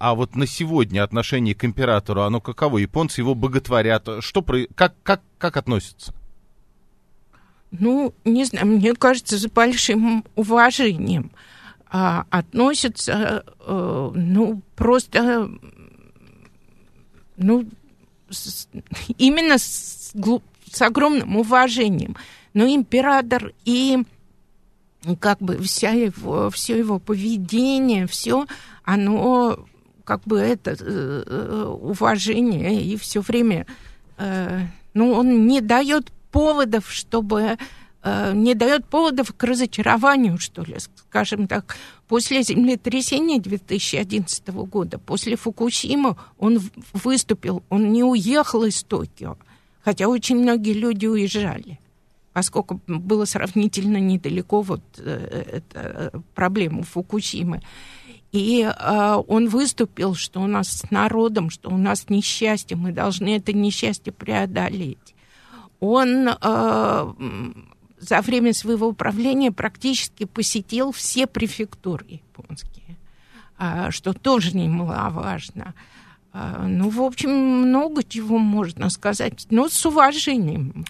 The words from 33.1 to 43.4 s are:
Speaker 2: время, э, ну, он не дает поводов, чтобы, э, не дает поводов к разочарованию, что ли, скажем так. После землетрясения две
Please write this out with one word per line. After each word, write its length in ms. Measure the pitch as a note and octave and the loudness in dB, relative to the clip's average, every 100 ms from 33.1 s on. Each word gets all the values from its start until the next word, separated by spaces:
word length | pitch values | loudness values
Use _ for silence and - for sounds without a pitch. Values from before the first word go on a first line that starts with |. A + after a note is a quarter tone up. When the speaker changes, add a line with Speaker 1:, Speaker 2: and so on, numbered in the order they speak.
| G#3 | -4
Speaker 2:
время, 440 | G3 A#3+ A#3 E3+ - C4 - - - - | 0 2 2 0 -4 -16 -20 -20 -20 -10
э, 480 | F#3+ F#3+ F3+ F#3 F3+ - - | -6 -4 -4 -4 -6 -10 -4
ну, 180 | G#3 A#3+ | 2 4
он 340 | B3 B3+ A#3+ A3 | 4 4 6 6
не 140 | C#4 | 4
дает 500 | G#3+ A#3+ C#4 D4 - - - | 4 2 4 0 -2 -12 -2
поводов, 600 | C#4+ D4+ D4 B3+ A3 - | 2 4 2 2 0 -2
чтобы, 680 | - - A3+ G#3 G#3+ G#3+ A3+ C4 - - _ | -10 -4 -4 0 0 0 -2 -8 -18 -20 _
э, 300 | F#3+ G3+ G3+ | -4 -2 0
не 200 | G3+ A#3 | 2 4
дает 320 | A#3 A#3 D4 - | 4 4 2 2
поводов 460 | D4+ D#4+ C4 A3+ - | 0 2 0 -4 -2
к 80 | |
разочарованию, 960 | A#3+ B3 B3 - G3+ A3+ C4+ C#4 A3+ E3+ | -2 0 -2 0 0 4 4 4 4 0
что 240 | - - | -6 -10
ли, 120 | E3 - | -10 -12
скажем 680 | - _ _ G#3 G3+ G#3 F#3+ | -14 _ _ -2 -2 -2 -2
так. 300 | G#3 - - - - - | -4 -6 -14 -16 -18 -2
После 340 | A#3 - C4+ | -2 2 0
землетрясения 960 | A#3 E3+ B3 B3 A#3+ C4 B3+ C#4 D#4+ | 2 4 4 2 -2 -2 0 0 2
две 200 | C4+ | 0